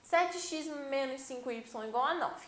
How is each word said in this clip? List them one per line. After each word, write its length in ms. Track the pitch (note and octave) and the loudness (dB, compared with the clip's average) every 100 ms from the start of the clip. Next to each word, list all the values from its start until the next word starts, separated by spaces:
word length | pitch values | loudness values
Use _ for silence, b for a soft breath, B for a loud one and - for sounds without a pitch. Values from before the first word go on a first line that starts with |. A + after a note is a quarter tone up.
sete 380 | - E4+ F4+ F4+ | 4 4 4 0
x 280 | F4 D#4 D#4 D4 C#4 | -2 -4 -4 -4 -2
menos 320 | C4+ C4 C4+ | 0 0 -2
cinco 280 | - B3+ B3+ | -6 -6 -4
y 380 | A3+ A3 A#3 A3 | -4 -6 -6 -2
igual 160 | A3+ | 2
a 100 | C4+ | 4
nove. 320 | E4+ G3 - | 4 0 -2